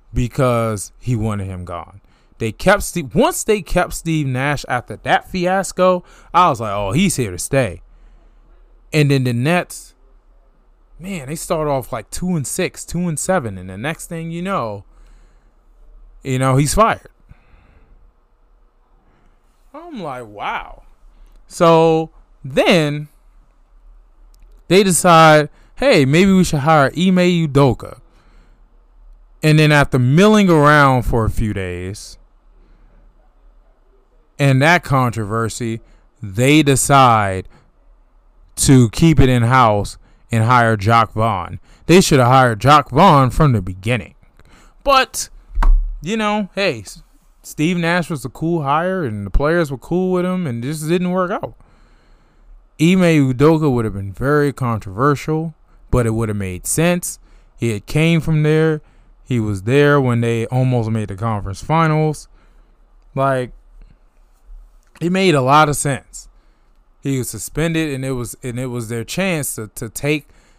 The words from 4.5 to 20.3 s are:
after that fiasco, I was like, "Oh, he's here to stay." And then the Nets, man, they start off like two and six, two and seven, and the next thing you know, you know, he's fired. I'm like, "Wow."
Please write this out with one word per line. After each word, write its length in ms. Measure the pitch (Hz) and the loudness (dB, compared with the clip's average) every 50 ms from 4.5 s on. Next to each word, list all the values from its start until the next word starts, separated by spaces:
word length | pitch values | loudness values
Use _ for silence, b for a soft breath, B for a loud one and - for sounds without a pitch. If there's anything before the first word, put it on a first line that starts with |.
| 147 131 - - | -6 -6 -6 -6
after 280 | 131 123 - - 110 | -8 -8 -8 -10 -16
that 340 | - - 127 170 - - - | -12 -4 -2 -2 -2 -2 -6
fiasco, 720 | - 185 170 180 185 196 175 - - - 185 185 180 180 b b b b b b - | -6 -4 -4 -2 -2 -2 -4 -6 -4 0 0 0 0 0 b b b b b b 0
I 140 | 170 180 170 | 2 2 2
was 120 | 135 110 | 0 -2
like, 120 | 117 104 98 | -6 -6 -6
"Oh, 180 | 104 104 95 | -4 -4 -2
he's 240 | 101 160 202 185 - | 0 0 0 0 0
here 160 | - 120 98 | -2 -4 -6
to 80 | 90 87 | -6 -10
stay." 440 | - - 135 135 123 95 85 - - _ _ _ - - - _ _ _ _ _ _ _ _ _ _ _ _ _ _ _ - | -8 -4 -2 -2 -2 -2 -6 -12 -18 _ _ _ -20 -20 -20 _ _ _ _ _ _ _ _ _ _ _ _ _ _ _ 0
And 200 | 156 147 139 143 | 0 2 2 2
then 100 | 135 127 | 0 0
the 100 | 123 120 | -2 -2
Nets, 600 | 120 123 151 175 180 151 - - - - - _ _ _ _ _ _ _ _ _ _ _ _ _ _ _ _ _ _ _ _ - - | -2 -2 0 -2 -2 -2 -6 -12 -18 -20 -20 _ _ _ _ _ _ _ _ _ _ _ _ _ _ _ _ _ _ _ _ -20 -18
man, 300 | 165 190 196 170 127 131 | -12 -10 -10 -10 -8 -10
they 80 | 160 | -10
start 320 | 165 - - 185 156 156 147 | -10 -6 -4 -4 -2 -2 -2
off 240 | 139 135 120 - 131 | -2 -4 -4 -6 -10
like 180 | 113 107 - | -10 -10 -12
two 240 | - - 175 185 180 | -10 -6 -4 -4 -2
and 100 | 160 127 | -4 -4
six, 400 | - - - 180 147 - - - | -6 -6 -4 -6 -6 -6 -10 -14
two 220 | - - 170 180 | -10 -8 -6 -4
and 100 | 175 156 | -4 -6
seven, 400 | 143 - - 185 180 127 110 95 | -6 -4 -2 -2 -2 -2 -6 -10
and 140 | 92 92 92 | -10 -14 -14
the 80 | 92 95 | -12 -10
next 300 | 120 151 165 - - - | -8 -8 -10 -10 -12 -14
thing 240 | 175 165 165 165 165 | -12 -12 -10 -10 -10
you 100 | 170 175 | -8 -8
know, 420 | 196 196 165 120 110 101 101 - _ _ - - - - - _ _ _ _ _ _ _ _ _ _ _ _ - - - - - - - - - | -6 -6 -6 -6 -8 -10 -12 -16 _ _ -20 -20 -20 -20 -20 _ _ _ _ _ _ _ _ _ _ _ _ -20 -20 -20 -20 -20 -20 -20 -14 -8
you 160 | 135 127 127 | -6 -4 -2
know, 180 | 131 135 127 | 0 0 2
he's 180 | 135 151 135 - | 2 0 0 2
fired. 340 | 190 220 226 151 - - - _ _ _ _ b b b b b b b b b b b b b b _ _ _ _ _ _ _ _ _ _ _ _ _ _ _ _ _ _ _ _ _ _ _ _ _ _ _ _ _ _ _ _ _ _ - | 2 2 2 2 -2 -8 -16 _ _ _ _ b b b b b b b b b b b b b b _ _ _ _ _ _ _ _ _ _ _ _ _ _ _ _ _ _ _ _ _ _ _ _ _ _ _ _ _ _ _ _ _ _ -20
I'm 300 | 294 339 349 311 226 170 | -20 -20 -16 -14 -12 -12
like, 240 | 147 127 123 120 | -10 -12 -12 -14
"Wow." 560 | 104 | -16